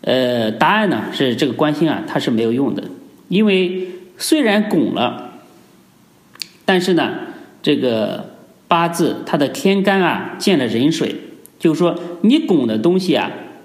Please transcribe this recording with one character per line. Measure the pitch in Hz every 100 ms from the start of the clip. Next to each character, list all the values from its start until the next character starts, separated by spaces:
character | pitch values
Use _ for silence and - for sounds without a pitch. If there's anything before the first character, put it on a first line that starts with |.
| -
呃， | 127 123 123 110
答 | - 156
案 | 208 214
呢， | 120 95
是 | - 135 117
这 | 147
个 |
观 | 117 151
星 | 147 160
啊， | 101 -
它 | 147
是 | -
没 | 113
有 | 113
用 | 120 135 -
的。 | - - - - -
因 | 185
为 | 214 185 180 185 - - - -
虽 | - 311
然 | 233 202 202
拱 | 185 120
了， | - 120 - - - - - - _ _ _ _ _ _ - - -
但 | - 185
是 | 185
呢， | 170 123 - - - - -
这 | - 143
个 | 127 113 104 - - - - _ _
八 | 170 170
字 | 170 151 - -
它 | 165
的 | 139
天 | - 196 196
干 | 190 196
啊， | 170 107 95 -
见 | - 175
了 | 123
壬 | 113 139
水， | 160 123 - - - - _
就 | 170
是 | 147
说 | 175 156 - -
你 | 208 294
拱 | - 170 120
的 | 110
东 | 170 185
西 | 185 131
啊 | 92 - - -